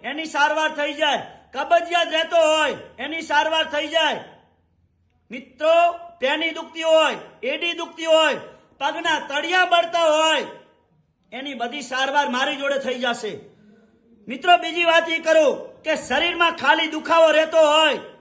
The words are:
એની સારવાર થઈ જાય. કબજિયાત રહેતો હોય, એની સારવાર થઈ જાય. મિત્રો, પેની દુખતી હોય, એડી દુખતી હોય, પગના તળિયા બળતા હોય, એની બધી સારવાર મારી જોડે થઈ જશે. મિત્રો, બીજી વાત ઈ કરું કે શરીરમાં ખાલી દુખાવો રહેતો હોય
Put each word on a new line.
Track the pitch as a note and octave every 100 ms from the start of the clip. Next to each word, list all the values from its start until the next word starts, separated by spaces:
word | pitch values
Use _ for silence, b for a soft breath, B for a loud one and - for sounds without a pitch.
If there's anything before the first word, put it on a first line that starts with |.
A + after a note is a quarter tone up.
એની | A3+ D4 D#4+
સારવાર | D4 D4 D4+ D#4
થઈ | D4 D4
જાય. | D4 D4+ A#3 - - _
કબજિયાત | B3 C#4+ E4+ E4+ F4 D#4+
રહેતો | D#4+ E4+ E4+ D#4 D#4
હોય, | D4 G3 - -
એની | C4+ D#4+
સારવાર | - D4 D#4 D#4+ D#4
થઈ | D4 D4+
જાય. | D#4+ D#4 A3 - - _ _ _ _ _ _ _ _ _
મિત્રો, | B3 - _ D#4 E4+ F4 E4+ - -
પેની | B3+ D4+ E4
દુખતી | D#4+ D#4 E4
હોય, | D#4+ D#4+ D4+ G#3+ - -
એડી | A#3+ D#4 F4
દુખતી | E4+ E4 - E4
હોય, | D#4+ D#4 A3+ - - _ _
પગના | C#4 D#4+ E4+ D4+
તળિયા | - C#4 E4 F#4 F4+
બળતા | E4+ E4+ E4+
હોય, | E4 D4+ D#4+ D4+ A3 - _ _ _ _ _ _ _
એની | A#3 C#4+
બધી | B3+ A#3 D4
સારવાર | B3 B3+ C4+ D4 C#4
મારી | A#3+ C#4 C#4
જોડે | C#4 C4+
થઈ | B3 B3
જશે. | B3 A#3 G#3+ D#3 - _ _ _ _ _ _ _ -
મિત્રો, | C4+ F4+ F4
બીજી | E4+ E4
વાત | E4+ E4 E4
ઈ | E4
કરું | D#4+ D#4+ D4 - - -
કે | D#4 D#4
શરીરમાં | - B3+ E4+ E4+ E4+
ખાલી | E4 C4+ D#4+ D#4+
દુખાવો | D4+ - E4 D#4+
રહેતો | D4+ D#4+ D#4+
હોય | D4+ D4+ D#4 A#3+ - -